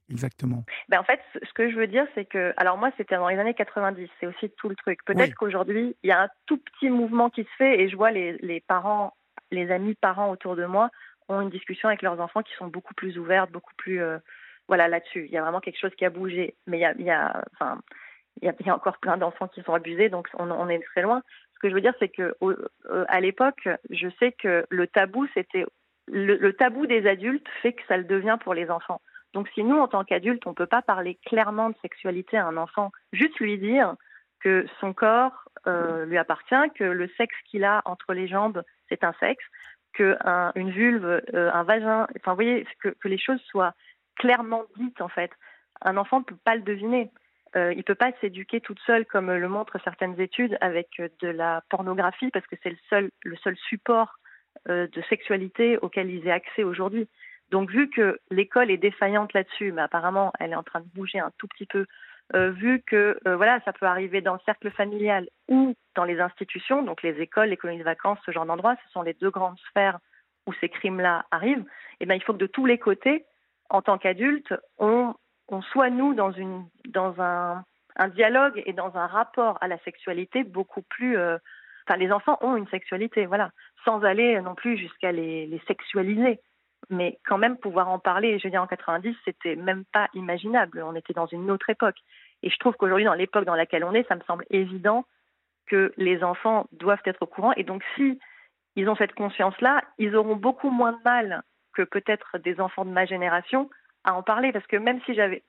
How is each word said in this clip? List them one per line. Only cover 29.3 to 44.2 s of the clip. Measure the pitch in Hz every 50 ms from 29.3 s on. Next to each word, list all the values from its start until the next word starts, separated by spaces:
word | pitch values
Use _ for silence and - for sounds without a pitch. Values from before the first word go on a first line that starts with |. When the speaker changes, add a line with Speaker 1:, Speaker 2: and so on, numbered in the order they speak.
| -
Speaker 2:
Donc | 202 202 -
si | - 220 208
nous, | 240 285
en | 311 269 254
tant | - 196 190
qu'adultes, | - 180 175 175 233 247 233 -
on | - 175
peut | - 175
pas | - 226 247
parler | - - 196 185 175 180 180 - -
clairement | - 226 220 214 208 208 214 226 226
de | 220 -
sexualité | - 185 - - - 190 175 185 185 - - 214
à | 185
un | 165 160
enfant, | 165 165 - - 208 202 196 - - _ _
juste | - - 294 311 311 -
lui | 226 208 208 190
dire | 196 214 247 277 233 180 - - _ _ - - _ _ _ _
que | - 190 190 185 - - - -
son | 202 196 185
corps, | - 233 214 226 240 254 262 262 - - - _ - -
euh, | 185 180 170 170 165 165 165 160
lui | 160 175
appartient, | 175 165 - 160 - - - 247 269 294 302 -
que | - 202
le | 180 175 175 180 185 - -
sexe | 233 226 - - - _
qu'il | - 202 196
a | 202 208 208 -
entre | 185 180 - - - 185
les | 180 190 175
jambes, | 190 196 208 220 202 175 175 - _ _ _ _
c'est | - - -
un | 170 170 -
sexe, | - - 277 - - - - - - - - _ _ _ -
que | - 202 190 - -
un, | - 185 175 180 175 170 -
une | 185 185 190
vulve, | 180 196 233 240 240 220 180 175 175 - - - -
euh, | 175 175 170
un | - 170 170
vagin, | 185 220 226 220 220 220 220 226 - -
enfin, | - - 190
vous | 185
voyez, | 185 226 240 247 220 - - - -
que, | - 196
que | - - - 196
les | 190 190
choses | - - 269 247 - -
soient | - 196 185 175 - _ _ - _ _ _ _ _
clairement | -